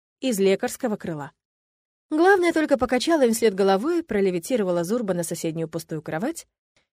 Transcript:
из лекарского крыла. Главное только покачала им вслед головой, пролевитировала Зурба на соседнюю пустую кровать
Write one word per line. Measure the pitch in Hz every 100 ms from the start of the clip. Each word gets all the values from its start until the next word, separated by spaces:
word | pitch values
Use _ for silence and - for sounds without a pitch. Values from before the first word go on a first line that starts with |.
| _ _
из | 262 208
лекарского | 190 190 247 - 247 208
крыла. | 196 156 139 _ _ _ _ _ _ _ _
Главное | 302 349 403 349
только | 320 302 277
покачала | 247 254 311 330
им | 247
вслед | 226 226
головой, | 190 196 190 262 349
пролевитировала | 330 202 196 180 165 254 190 175
Зурба | 170 240 208
на | 175
соседнюю | 170 170 165 160 160
пустую | 165 - 160
кровать | - 156 233 339 - _ _ _ _